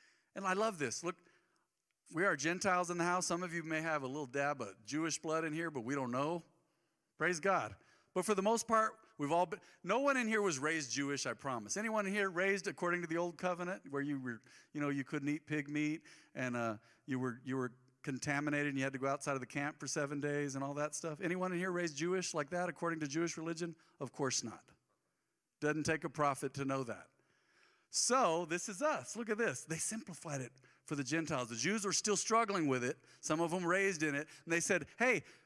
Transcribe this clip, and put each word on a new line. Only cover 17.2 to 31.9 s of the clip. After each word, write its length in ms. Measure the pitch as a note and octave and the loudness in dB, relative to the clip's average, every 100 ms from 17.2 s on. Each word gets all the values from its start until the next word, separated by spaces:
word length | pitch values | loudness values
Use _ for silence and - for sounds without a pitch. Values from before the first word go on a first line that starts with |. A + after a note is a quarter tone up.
| B2+ A#2+ | -2 -4
you 140 | C3 C3 | -4 -2
were 140 | B2 - _ _ | -2 -6 _ _
contaminated 680 | - B2+ D3 C#3+ D3+ D3 D3 | -6 -4 0 0 0 0 0
and 100 | C3+ | 0
you 60 | |
had 100 | C3+ | -2
to 40 | C3 | -2
go 80 | C#3 | -2
outside 280 | C#3 - | -2 -2
of 60 | C3+ | -4
the 60 | B2 | -4
camp 320 | D3 C#3+ D3+ | -4 -4 -6
for 80 | C#3+ | -4
seven 320 | D#3 C#3+ D3 | -2 -2 -2
days 360 | D3 D3 C#3+ | -2 0 -2
and 100 | C3+ | -4
all 80 | C#3 | -4
that 220 | C#3+ D3+ | -2 -4
stuff? 240 | - E3 D3 | -4 -6 -4
Anyone 300 | E3+ F#3 F#3 | -2 0 0
in 60 | F3 | 0
here 140 | F#3+ | 0
raised 220 | F3 E3+ | 0 -2
Jewish 380 | C#3 E3+ F#3 F3+ | -2 0 0 0
like 160 | D#3+ C#3 | -2 -2
that 220 | F3 F3 | -2 -2
according 300 | D3+ E3+ E3 | -2 -2 -2
to 60 | D3 | -2
Jewish 300 | D3+ E3+ E3 | 0 -2 -2
religion? 380 | D#3+ E3 E3+ D#3+ _ - | -6 -4 -6 -8 _ -10
Of 120 | B2+ | -8
course 300 | - C3+ - | -2 0 0
not. 220 | A#2 - - _ _ _ _ _ _ _ _ _ | -4 -10 -16 _ _ _ _ _ _ _ _ _
Doesn't 220 | D3 D3+ | 0 2
take 220 | D3+ D#3 | 2 0
a 40 | D#3+ | -2
prophet 460 | D#3 C#3+ C3+ C#3 | 2 2 2 -2
to 100 | C#3 | -2
know 200 | C3+ C3+ | -2 0
that. 240 | A#2+ F#2+ E2+ _ _ _ _ _ _ _ _ | -2 -8 -14 _ _ _ _ _ _ _ _
So 560 | - - B3+ G3 E3 E3 | 0 4 6 6 4 0
this 220 | F3 - | -2 -4
is 100 | F#3 | -2
us. 340 | D4+ A3 A#2+ | 0 0 -4
Look 140 | G#3+ A3+ | -6 -2
at 80 | G#3+ | 2
this. 280 | A3 C3 | 2 0
They 120 | - D#3+ | -4 -2
simplified 640 | - A3 - E3 D#3+ C#3 | -2 -2 -6 -10 -6 -4
it 120 | B2 - - _ - | -6 -12 -20 _ -4
for 80 | |
the 100 | D3 | -2
Gentiles. 460 | B2+ D#3+ D3+ B2+ A#2 | 0 0 2 0 -2
The 60 | A#2 | 0
Jews 280 | D3+ G#3+ | 0 0
were 80 | G3 | 2